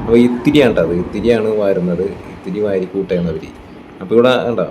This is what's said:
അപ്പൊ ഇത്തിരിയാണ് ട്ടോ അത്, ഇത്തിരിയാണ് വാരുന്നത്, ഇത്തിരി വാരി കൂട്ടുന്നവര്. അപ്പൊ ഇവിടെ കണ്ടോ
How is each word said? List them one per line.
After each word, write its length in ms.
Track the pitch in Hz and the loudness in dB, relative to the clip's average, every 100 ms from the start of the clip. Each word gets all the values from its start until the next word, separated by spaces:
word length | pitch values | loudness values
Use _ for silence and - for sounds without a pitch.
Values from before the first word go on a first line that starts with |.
അപ്പൊ 160 | - 117 123 | 4 4 4
ഇത്തിരിയാണ് 480 | 123 151 143 127 92 | 2 2 4 4 2
ട്ടോ 80 | 82 | 0
അത്, 80 | 87 | -2
ഇത്തിരിയാണ് 460 | 90 107 107 117 110 107 | -4 -4 0 0 0 0
വാരുന്നത്, 420 | 101 92 87 87 98 - - 90 | 0 0 -2 -2 -4 -6 -16 -16
ഇത്തിരി 260 | - 95 104 | -10 -4 -2
വാരി 200 | 95 90 98 | -2 -2 -6
കൂട്ടുന്നവര്. 560 | 90 92 87 78 - - - - - - | -2 -2 -2 -6 -10 -18 -20 -20 -20 -16
അപ്പൊ 100 | 95 110 | 0 4
ഇവിടെ 160 | 123 123 95 | 4 2 0
കണ്ടോ 200 | 110 82 | -2 -2